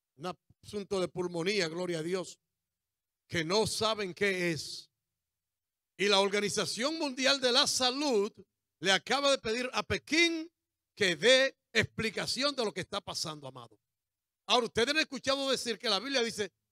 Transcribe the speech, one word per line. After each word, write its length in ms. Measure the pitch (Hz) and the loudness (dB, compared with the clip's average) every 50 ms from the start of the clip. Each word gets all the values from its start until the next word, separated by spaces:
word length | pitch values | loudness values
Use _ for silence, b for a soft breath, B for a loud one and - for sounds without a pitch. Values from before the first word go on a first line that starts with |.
| _ _ _ 127 | _ _ _ -12
Un 200 | 147 180 170 - _ _ _ _ - | -10 -10 -10 -12 _ _ _ _ -18
asunto 360 | - - 208 196 - 202 190 | -12 -10 -10 -6 -4 -2 -2
de 80 | 180 170 | -2 -2
pulmonía, 600 | - 180 180 175 175 170 165 190 214 202 175 160 | -2 -4 -6 -4 -2 -2 0 0 0 0 0 0
gloria 300 | 160 175 180 175 175 160 | -2 -4 -4 -2 -2 -4
a 40 | 156 | -4
Dios, 360 | 170 185 190 165 - - - _ _ _ _ _ _ _ _ _ _ _ _ _ _ _ _ _ - | -2 -4 -4 -6 -8 -12 -18 _ _ _ _ _ _ _ _ _ _ _ _ _ _ _ _ _ -6
que 160 | - 170 156 | -4 -4 -2
no 220 | 160 185 220 214 | 0 2 2 2
saben 480 | - - - 214 214 220 208 208 185 165 | 0 0 -2 0 0 0 -2 -4 -6 -4
qué 380 | - 202 202 190 180 175 175 | -2 0 0 0 0 0 -2
es. 400 | 165 135 - - - - - - _ _ _ _ _ _ _ _ _ _ _ _ _ _ _ _ _ _ _ _ _ - | -2 -4 -6 -10 -12 -14 -14 -18 _ _ _ _ _ _ _ _ _ _ _ _ _ _ _ _ _ _ _ _ _ -2
Y 100 | 185 202 | 2 4
la 120 | 208 196 | 4 4
Organización 800 | 196 202 190 208 208 196 - 208 190 - - 196 240 294 320 320 | 4 2 2 0 -2 -2 -2 -2 -2 -2 -2 -2 -2 -2 -2 -2
Mundial 420 | 330 285 254 262 262 262 277 277 | -4 -4 -2 0 2 2 2 2
de 100 | 247 247 | 2 2
la 140 | 240 262 285 | 4 4 4
Salud 680 | - - - 254 247 247 277 302 294 247 202 196 220 - - - _ _ _ _ _ _ _ | 2 2 0 0 0 0 0 0 2 2 2 2 0 -4 -10 -20 _ _ _ _ _ _ _
le 120 | 156 190 | 2 2
acaba 400 | 190 180 - - 247 277 285 277 | 2 2 2 0 0 2 2 2
de 80 | 277 - | 2 2
pedir 280 | - 226 220 247 254 254 - | 0 -2 -2 -2 -2 -2 -2
a 80 | 214 | -4
Pekín 680 | - - 208 180 - - 285 330 339 339 330 320 311 339 _ _ _ _ _ _ _ _ _ | -2 -2 -2 -4 -4 0 2 4 4 4 2 0 -6 -10 _ _ _ _ _ _ _ _ _
que 200 | - 202 185 170 | 0 0 0 2
dé 420 | 143 170 240 262 262 269 269 - _ _ _ - | 4 6 6 6 6 6 2 -2 _ _ _ 0
explicación 840 | 226 208 - _ - 220 220 - 208 180 - - 208 262 294 285 | 0 0 0 _ -4 -4 -4 -4 -4 -4 -4 -4 -2 -2 -2 -2
de 80 | 254 233 | -2 -4
lo 100 | 202 - | -4 -4
que 80 | 180 | -6
está 200 | 165 - 202 202 | -8 -6 -8 -8
pasando, 460 | - - 160 - - 170 156 151 143 131 | -8 -8 -8 -8 -8 -8 -8 -10 -14 -16
amado. 320 | 131 131 117 113 104 _ _ _ _ _ _ _ _ _ _ _ _ _ _ | -16 -16 -18 -20 _ _ _ _ _ _ _ _ _ _ _ _ _ _ _
Ahora, 220 | - 208 247 233 214 | 2 4 4 4 2
ustedes 220 | - 220 233 262 | 0 0 2 2
han 80 | 294 311 | 2 2
escuchado 520 | 302 - 269 240 - 262 269 277 269 269 | 0 -2 -4 -4 -2 -2 0 0 0 0
decir 300 | 254 - - 240 220 - | 0 0 -2 -4 -6 -4
que 100 | - 226 | -2 0
la 100 | 202 190 | 0 0
Biblia 220 | 220 277 277 254 | 0 0 -2 0
dice 300 | 233 233 - 208 208 180 - _ _ _ | 0 -2 -2 -4 -6 -6 -8 _ _ _